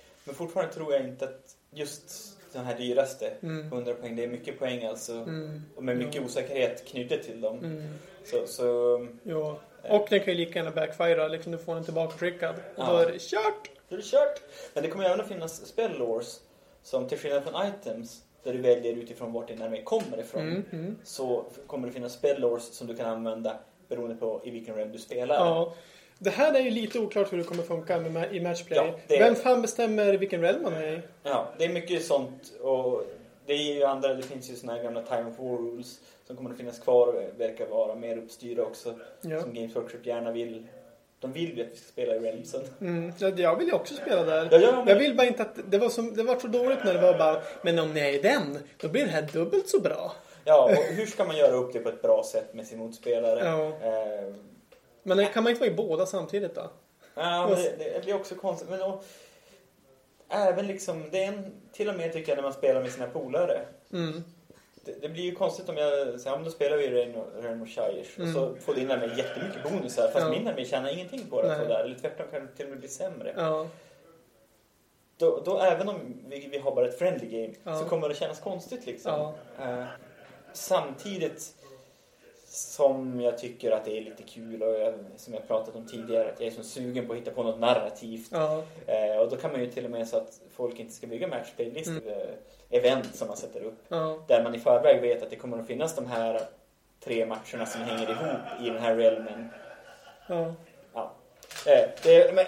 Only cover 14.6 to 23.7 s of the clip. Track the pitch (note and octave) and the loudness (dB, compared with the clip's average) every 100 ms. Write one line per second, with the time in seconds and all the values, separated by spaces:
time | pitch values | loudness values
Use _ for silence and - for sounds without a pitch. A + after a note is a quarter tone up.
14.6 | - - E3 F#3+ F#3 G3 G#3 F3+ D#3+ - | -8 -4 -4 0 2 2 -2 -6 -8 -10
15.6 | - - G#3 C#3 A#2 A2+ B2 - _ _ | -8 -2 -2 -2 -2 -2 -6 -14 _ _
16.6 | _ _ - B2+ B2+ C#3+ D3+ C#3 D3 E3+ | _ _ -4 -4 -2 -4 0 -2 -2 -4
17.6 | G3+ G3 A#2+ A2+ A2+ - _ _ B2+ B2 | -4 -4 -8 -8 -10 -16 _ _ -6 2
18.6 | B2+ A#2+ A#2 A#2 A#2 A#2+ A#2 A#2 A2+ A2+ | 4 4 2 -4 -8 -10 -8 -8 -8 -8
19.6 | A2+ A2 - A3 C3 A2+ - - D#3 F3+ | -6 -6 -2 -2 -2 -8 -8 -6 -4 -6
20.6 | G3 E3 F3+ A3+ - - C3 A#2 - - | -6 -8 -8 -10 -12 -6 -2 -2 -4 -14
21.6 | - C#3 B2 B2 B2 - C#3+ C#3 A#2+ A#2 | -12 -8 -8 -8 -10 0 2 4 2 0
22.6 | - - A#2+ A#2 A2+ A2+ A2+ A2+ A2 A2+ | -4 -12 -10 -6 -4 -2 -4 -4 -4 -6
23.6 | - | -12